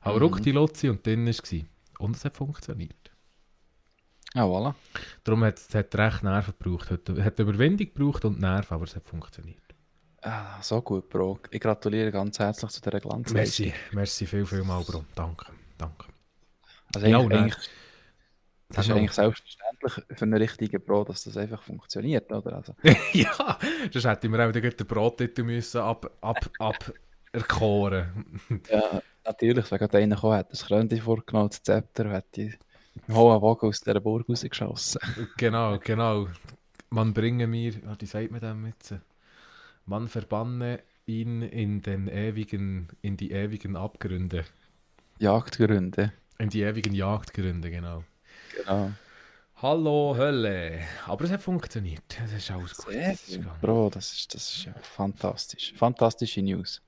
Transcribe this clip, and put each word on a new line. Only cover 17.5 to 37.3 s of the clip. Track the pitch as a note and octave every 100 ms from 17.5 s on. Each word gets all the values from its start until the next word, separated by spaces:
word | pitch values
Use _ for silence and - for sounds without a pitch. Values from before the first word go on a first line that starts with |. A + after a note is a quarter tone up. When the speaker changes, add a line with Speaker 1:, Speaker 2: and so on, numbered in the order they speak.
| - - - - - _ _ _ _ _ _ _
Speaker 2:
das | -
Speaker 1:
sag |
Speaker 2:
ist | G2+
Speaker 1:
mal. | G#2+
Speaker 2:
eigentlich | G#2
selbstverständlich | - G#2+ A2 - - - - C3 - - -
für | A2
einen |
richtigen | G#2+ A2 - A2 G2
Pro, | - G2+
dass | G#2 G2
das | - G#2
einfach | G#2+ A2+
funktioniert, | - - - G2+ A#2 C#3 -
oder? | G#2+ - -
Also. | - -
Speaker 1:
<laughs> | D#3+ B2+ -
Ja, | F3 - - C#4 - C#4 E4 A#3
sonst | B2+
hätte | A#2+ G#2+ A#2
ich |
mir | A2 A#2
auch |
den | A2+
guten | A#2+ - G2+
Pro-Titel | A#2 A2+ - A#2+ A#2+
müssen | A#2 A#2+ A2+ B2
ab, | G#2+ A2 - -
ab, | - A2+ - -
ab | A2 - - - - - _
erkoren. | A#2 A2+ - A2 G2+ G2 F#2+ F2 F#2+ - F#2 - G#2+ -
Speaker 2:
Ja, | G#2+ G#2+ F2+ - _
natürlich, | - - A#2 B2 A2+
wenn | G2
gerade | G#2 G#2
einer | G#2+ G#2
gekommen | A2 G#2+
hat, | F#2
das | - -
Krönchen | G#2 A2+ A2+
vorgenommen, | A2+ A2+ - A2+ G#2
das | -
Zepter, | - G#2 - - G#2+
hätte | F#2+ - -
ich | G#2+ A2 _ _ _ - -
einen | A2
hohen | A#2 A2
Wagen | G#2+ A#2 A2
aus | G2+
dieser | - G#2
Burg | G#2+ A2+ A#2+
rausgeschossen. | A#2+ - - G2+ - - - - - A#2+ -
Speaker 1:
Genau, | A#2 A2+ A2+ G2+
genau. | - A2 A#2 G#2+ G2 F2 - - _ _ -
Man | A2+ A2
bringe | G#2+ A2+